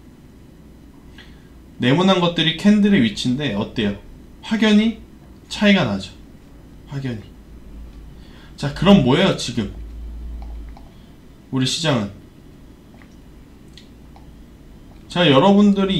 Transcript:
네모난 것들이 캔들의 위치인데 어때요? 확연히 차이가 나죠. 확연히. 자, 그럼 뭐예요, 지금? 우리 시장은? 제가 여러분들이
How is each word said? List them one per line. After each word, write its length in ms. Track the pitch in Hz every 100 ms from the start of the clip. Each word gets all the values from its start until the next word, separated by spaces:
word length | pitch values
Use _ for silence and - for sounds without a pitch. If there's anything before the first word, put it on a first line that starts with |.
| - - - - - - - - - - - - - - - - - -
네모난 420 | 123 151 190 185
것들이 360 | 175 165 160 -
캔들의 440 | 202 214 208 196
위치인데 520 | 120 202 127 123 147 202
어때요? 420 | 214 - 208 202 - - - -
확연히 560 | - 220 214 208 226 226 - - - - -
차이가 360 | - 208 196 127
나죠. 280 | 98 - - - - - - - - -
확연히. 320 | 139 131 110 101 - - - - - - - - - - - - -
자, 180 | 139 -
그럼 300 | 165 196 120
뭐예요, 320 | 147 190 135
지금? 360 | - 117 101 - - - - - - - - - - - - - - - - - -
우리 140 | 135 131
시장은? 460 | - 160 127 101 - - - - - - - - - - - - - - - - - - - - - - - - - - - - - -
제가 220 | 175 170
여러분들이 680 | 135 180 202 208 196 190 180